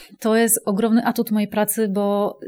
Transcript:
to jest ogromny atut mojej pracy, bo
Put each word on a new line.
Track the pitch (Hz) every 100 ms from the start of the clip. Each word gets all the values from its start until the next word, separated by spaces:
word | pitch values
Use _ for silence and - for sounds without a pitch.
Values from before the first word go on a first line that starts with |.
| - -
to | 220 226
jest | 226 - -
ogromny | 196 226 226
atut | 240 233 226
mojej | 214 202
pracy, | 208 208 226 214
bo | 196 202 202 202 -